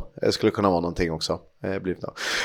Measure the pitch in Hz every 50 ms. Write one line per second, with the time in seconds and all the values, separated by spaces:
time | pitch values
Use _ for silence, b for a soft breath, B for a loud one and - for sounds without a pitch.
0 | - - _ - - - 107 - - 107 - - 101 98 90 85 85 87 82 -
1 | 90 82 80 80 - - 85 80 - _ _ _ - 95 95 98 87 92 87 -
2 | - - B B B B B B